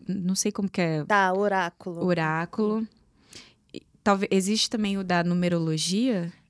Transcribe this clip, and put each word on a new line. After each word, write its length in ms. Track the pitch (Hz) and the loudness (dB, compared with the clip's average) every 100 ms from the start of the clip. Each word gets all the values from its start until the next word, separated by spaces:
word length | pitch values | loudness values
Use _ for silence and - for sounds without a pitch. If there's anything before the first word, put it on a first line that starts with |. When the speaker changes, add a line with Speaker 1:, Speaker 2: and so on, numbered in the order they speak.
| - | -6
Speaker 1:
não 300 | 190 180 190 | -4 -2 0
sei 160 | 208 | -2
como 180 | 208 196 | -2 -4
que 120 | - | 0
é. 240 | 165 156 151 | 0 0 2
Speaker 2:
Tá, 260 | 208 190 | 4 4
oráculo. 680 | 190 202 190 175 - 190 170 | 2 2 0 -2 -4 -10 -2
Speaker 1:
Oráculo. 840 | 185 170 160 160 170 - 214 220 226 _ _ _ _ - - _ _ | 0 0 0 -2 -4 -2 -2 -2 -4 _ _ _ _ -20 -20 _ _
E 80 | - - _ | -20 -20 _
talve-, 240 | 220 196 202 | 0 2 2
existe 400 | 196 190 214 - | 0 2 0 0
também 280 | 226 208 196 | -2 -2 -2
o 60 | |
da 200 | 185 180 | 0 0
numerologia? 1120 | 175 175 175 170 160 160 156 190 254 202 170 - - | 2 2 2 0 0 -2 -2 0 0 0 -4 -10 -4